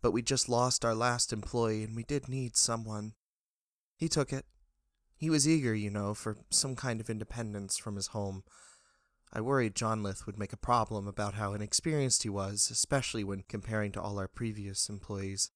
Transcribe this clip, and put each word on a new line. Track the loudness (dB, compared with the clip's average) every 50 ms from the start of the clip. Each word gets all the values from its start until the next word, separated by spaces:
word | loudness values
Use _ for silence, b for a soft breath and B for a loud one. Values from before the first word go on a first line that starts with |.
| 2
but | 2
we | 2 2 2
just | 2 2 2 2 4
lost | 4 4 4 4 2 2 2
our | 2 2
last | 2 2 2 2 2 0 0 0
employee | -6 -6 -4 0 2 2 2 2 0 -2
and | -6 -6
we | -8 -4
did | -2 -2 -2 -2 -2
need | -4 -4 -4 0 4
someone. | 4 4 4 2 -2 -4 -6 -6 -6 -6 -8 -10 _ _ _ _ _ _ _ _ _ _ _ _ _ _ _ _
He | _ -2 2
took | 2 2 2 2 0
it. | -6 -6 _ _ _ _ _ _ _ _ _ _ _ _ _ _ _
He | 0 2
was | 4 6 8 8
eager, | 6 6 6 4 2
you | 2 0 0
know, | 0 0 0 0 -2
for | -2 -4 -4 -4 -6 -6 _
some | 2 2 2 2 -2
kind | -2 -2 -2 -2 -2
of | -2 -4
independence | -4 -4 -4 -8 -6 -6 -6 -4 -4 -6 -4 -4 -4 -4
from | -4 -6 -4
his | -4 -4 -4
home. | -4 -4 -4 -4 -4 -6 -10 b b b b b b b b b b b b b b b b -10 -6
I | -4
worried | 0 2 2 2 2 2 0
Johnlith | 0 0 0 0 0 -2 -4 -4 -6 -8
would | -10 -6 -6
make | -6 -6 -6
a | -8
problem | 0 2 4 4 4 2 -2 -4 -4
about | -4 -4 -2 -2 -2 -2
how | -2 -2 -2 -2
inexperienced | -4 -2 0 0 0 2 2 0 2 2 4 4 2 2
he | 0
was, | -2 -2 -2 -2 0 0 0 2
especially | 2 0 0 2 2 0 0 0 -2 -2 -2
when | -2 -4 -6 -6 _
comparing | -8 -6 -4 -2 0 0 0 0 -2
to | -4 -4
all | -4 -2 -2
our | -4 -4
previous | _ -6 -4 -4 -4 -4 -8 -6 -2 -2 -2 -2
employees. | -2 -10 -8 -6 -6 -4 -4 -4 -2 -2 -2 -2 _